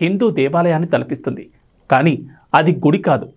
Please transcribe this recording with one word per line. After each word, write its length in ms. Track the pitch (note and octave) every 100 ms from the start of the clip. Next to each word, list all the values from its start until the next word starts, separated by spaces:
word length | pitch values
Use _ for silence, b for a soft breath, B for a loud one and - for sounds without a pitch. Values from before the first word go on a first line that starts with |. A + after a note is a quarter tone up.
హిందూ 300 | E3+ G3 A#3
దేవాలయాన్ని 580 | D#3 C3+ E3 F3 D#3+ E3+
తలపిస్తుంది. 560 | B2 B2 C3+ C3+ - - _ _ _ -
కానీ 240 | C3 E3 C3 - B B
అది 180 | C#3 D#3+
గుడి 260 | D3+ D#3 F#3
కాదు, 300 | - B2+ C3